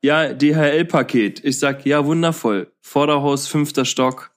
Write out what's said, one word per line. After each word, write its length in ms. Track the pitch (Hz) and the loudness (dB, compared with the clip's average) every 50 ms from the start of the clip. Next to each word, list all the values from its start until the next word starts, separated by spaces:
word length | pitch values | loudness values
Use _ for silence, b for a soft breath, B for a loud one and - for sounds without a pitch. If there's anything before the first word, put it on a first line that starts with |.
ja, 320 | - 139 147 156 160 139 127 | 2 2 2 2 0 -2 -2
D-H-L-Paket. 1080 | 131 139 147 151 160 151 147 143 156 175 170 - 156 127 - - 123 107 101 - - - | 0 2 2 4 4 2 2 2 2 0 0 0 0 0 2 0 0 0 0 -2 -4 -4
Ich 140 | 147 131 - | -4 -2 0
sag, 260 | - 139 135 139 - | -2 -2 -2 -2 -2
ja, 200 | 139 143 147 143 | 0 0 2 2
wundervoll. 680 | 143 160 165 165 165 160 - - 117 104 95 87 - _ _ | 0 0 0 0 0 -2 -2 -2 -2 -2 -2 -4 -8 _ _
Vorderhaus, 680 | _ - - 143 143 147 147 143 139 143 139 135 - - | _ -4 -2 0 0 2 0 0 0 0 -2 -2 -4 -4
fünfter 380 | - 151 147 147 - - 131 | -2 -2 -2 0 -2 -2 -2
Stock. 460 | - - - 131 127 127 - - - _ | -2 0 0 0 0 0 -4 -14 -20 _